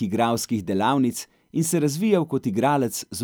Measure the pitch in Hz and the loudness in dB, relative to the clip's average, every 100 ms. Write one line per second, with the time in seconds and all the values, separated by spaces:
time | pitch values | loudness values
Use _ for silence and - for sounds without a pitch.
0 | 104 110 117 117 - 113 87 98 107 139 | -2 0 0 0 -2 -4 -2 0 2 2
1 | 123 - - _ _ - 160 175 147 147 | 0 -2 -10 _ _ -4 0 0 0 0
2 | 220 196 160 135 131 98 127 147 120 - | 2 2 2 -2 -2 0 2 2 0 -4
3 | - 95 | -10 -6